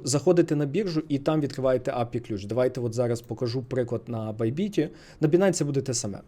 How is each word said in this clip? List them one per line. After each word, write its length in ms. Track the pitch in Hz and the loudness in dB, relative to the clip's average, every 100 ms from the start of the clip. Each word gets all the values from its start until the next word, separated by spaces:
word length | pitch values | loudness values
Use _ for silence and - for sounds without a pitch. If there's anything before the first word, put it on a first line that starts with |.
Заходите 520 | - 139 185 175 165 147 | -2 2 4 4 4 2
на 100 | 143 | 0
біржу 380 | 160 202 156 - | 0 0 -2 -2
і 100 | 139 | -2
там 220 | 147 156 | 2 0
відкриваєте 500 | 139 - 131 127 - 123 | 0 0 2 2 0 -2
апі 240 | 117 120 | -2 -4
ключ. 260 | - 104 101 | -6 -8 -4
Давайте 360 | 113 127 127 | 0 0 0
от 120 | 120 | -4
зараз 280 | 113 120 117 | -2 0 -2
покажу 420 | - 110 127 127 | -6 -4 -2 -4
приклад 380 | 120 127 120 113 - | -4 -2 -2 -4 -4
на 260 | 113 110 | -6 -6
Bybit. 560 | 107 113 143 208 - - - - - | -2 -2 0 -2 0 -2 -6 -20 -2
На 60 | 156 | 2
Binance 380 | 175 196 170 143 | 4 4 2 0
буде 160 | 139 | -2
те 120 | 131 | -2
саме. 260 | 120 104 95 | -4 -4 -8